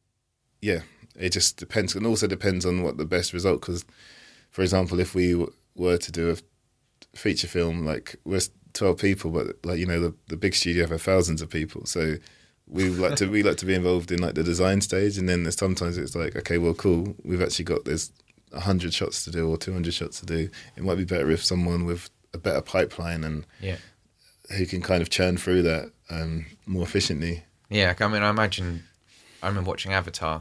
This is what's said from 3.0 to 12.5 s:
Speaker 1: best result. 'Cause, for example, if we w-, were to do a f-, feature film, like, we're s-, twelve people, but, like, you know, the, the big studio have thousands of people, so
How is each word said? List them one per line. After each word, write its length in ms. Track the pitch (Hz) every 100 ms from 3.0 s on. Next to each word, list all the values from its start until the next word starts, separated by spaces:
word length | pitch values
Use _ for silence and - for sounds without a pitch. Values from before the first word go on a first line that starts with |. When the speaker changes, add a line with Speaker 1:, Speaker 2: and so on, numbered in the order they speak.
Speaker 1:
best 280 | 80 90 87
result. 280 | 90 95 82
'Cause, 240 | - 87 - _ - - - - _
for 120 | -
example, 360 | 92 92 90 87
if 140 | 90
we 180 | 92 90
w-, 200 | 87 85 - _
were 240 | - 90 87
to 140 | -
do 160 | 85 85
a 20 |
f-, 100 | 80 - _ _ _ _ _ -
feature 320 | - - 76 85
film, 360 | 90 85 85
like, 320 | 78 73 - -
we're 120 | - 95
s-, 120 | - - _
twelve 260 | - 98 87
people, 320 | 101 95 82
but, 340 | 82 50 -
like, 140 | 85 87
you 80 | 90
know, 140 | 85
the, 140 | 85 - -
the 80 | 80
big 180 | 101
studio 320 | - 87 87 82
have 140 | 80
thousands 400 | - 95 87 80
of 80 | 78
people, 340 | 80 80 - -
so 300 | 87 80 76 - - _